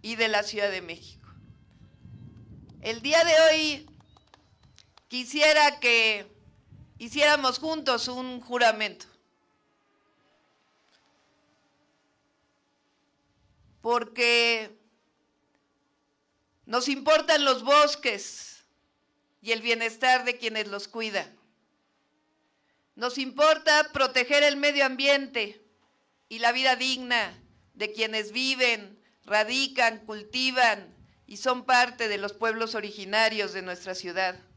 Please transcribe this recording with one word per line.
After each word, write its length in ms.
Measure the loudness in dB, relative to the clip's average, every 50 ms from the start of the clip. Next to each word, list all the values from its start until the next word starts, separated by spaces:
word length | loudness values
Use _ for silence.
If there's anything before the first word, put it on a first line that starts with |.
| -10
y 120 | -10 -4
de 120 | -2 -2
la 160 | 0 0 -2 -2
Ciudad 260 | -2 -6 -4 -4 -4
de 120 | -4 -6 -10
México. 440 | -12 -16 -16 -18 -20 -20 -20 -20 -20 -20 -20 -20 -20 -20 _ _ _ _ _ -20 -20 _ _ -20 -20 -20 -20 -20 -20 -20 -20 -20 -20 -20 -20 -20 -20 -20 -14
El 200 | -10 -10 -10 -8
día 220 | -4 2 2 4 4
de 100 | 6 6 6 6 6
hoy 400 | 6 4 0 -2 -4 -6 -12 -20 -20 -20 _ _ _ _ _ _ -20 _ _ _ _ _ _ _ _ _ _ _ _ _ _
quisiera 720 | _ -12 -10 -10 -6 0 4 6 6 6 6 6 4 2 2
que 500 | 0 2 2 4 2 2 0 -4 -8 -14 -20 _ _ -20 _ _ _ _ -20 -20 -20 _ _
hiciéramos 640 | -18 -16 -10 -2 2 4 4 4 4 2 -2 -2 -2
juntos 500 | -4 -6 -6 -4 -2 -2 -2 -2 -2 -6
un 320 | -8 -8 -8 -10 -10 -14
juramento, 640 | -12 -6 -2 2 4 2 2 2 -4 -8 -8 -12 -20 _ _ _ _ _ _ _ _ _ _ _ _ _ _ _ _ _ _ _ _ _ _ _ _ _ _ _ _ _ _ _ _ _ _ _ _ _ _ _ _ _ _ _ _ _ _ _ _ _ _ _ _ _ _ _ _ _ _ _ _ _ _ _ _ _ _ _ _ _ _ _ _ _ _ _ _ _ _ _ _ _ _ _ _ _ _ _ _ _ _ _ _ _ _ _
porque 960 | _ 0 0 0 0 -4 -4 0 0 2 4 2 2 2 0 -2 -4 -10 -16 _ _ _ _ _ _ _ _ _ _ _ _ _ _ _ _ _ _ _ _ _ _ _ _ _ _ _ _ _ _ _ _ _ _ _ _ _ _
nos 240 | -4 -4 -4 -2 -2
importan 560 | -4 -2 2 2 2 2 4 2 2 2 4
los 180 | 2 0 0 2
bosques 1000 | 4 6 6 6 4 2 -2 -4 -4 -4 -4 -10 -14 -14 -16 -18 -18 -20 -20 _ _ _ _ _ _ _ _ _ _ _ _ _ _ _ _
y 120 | _ -4 -4
el 80 | -4
bienestar 640 | 0 -2 -2 -2 -2 -6 -6 -2 2 2 2 2 2
de 120 | -4 -6
quienes 300 | -4 -6 -6 -6 -6 -6
los 220 | -6 -8 -10 -12 -10
cuidan. 440 | -10 -8 -8 -4 -4 -6 -6 -8 -16 _ _ _ _ _ _ _ _ _ _ _ _ _ _ _ _ _ _ _ _ _ _ _ _ _ _ _ _ _ _ _ _
Nos 220 | -8 -8 -6 -4
importa 720 | -6 -8 -8 0 2 4 4 4 4 2 4 4 4 4 2 0
proteger 500 | 0 0 2 2 0 0 2 2 4 4
el 140 | 4 2
medio 280 | 2 0 0 2 2 0
ambiente 800 | 0 0 0 2 2 2 2 0 -4 -6 -6 -6 -6 -8 -18 _ _ _ _ _ _ _ _ _ _ _ _ _
y 120 | _ -8 0
la 120 | 0 2
vida 240 | 2 4 2 2 2
digna 680 | 2 0 -4 -4 -4 -4 -2 0 0 0 -2 -8 -18 -20 _ _ _ _ _ _
de 180 | -8 -8 -8 -4
quienes 400 | -4 -4 -2 -2 -4 -6 -4 -6
viven, 680 | -4 -2 -2 0 2 2 0 0 -2 -6 -16 -20 _ _ _ _ _ _
radican, 760 | -2 0 0 0 0 -2 -4 -4 -4 0 0 0 0 0 -4
cultivan 920 | -14 -14 -14 -14 -14 -10 -8 -4 -4 -2 0 2 2 2 2 -2 -8 -20 -20 _ -20 _ _ _ _
y 120 | -20 -16
son 260 | -6 -4 -4 -4 -4 -2
parte 460 | 0 2 2 2 0 -2 -6 -4 -4
de 80 | -4
los 160 | -4 -6 -8 -8
pueblos 420 | -4 -4 -4 -2 -2 -6 -6 -6
originarios 760 | -8 -8 -8 -12 -12 -10 -4 0 0 2 2 0 -2 -6 -6 -6
de 80 | -10
nuestra 340 | -10 -10 -12 -12 -10 -12 -12
ciudad. 420 | -10 -10 -8 -4 -4 -4 -4 -4 -8 -18 _ _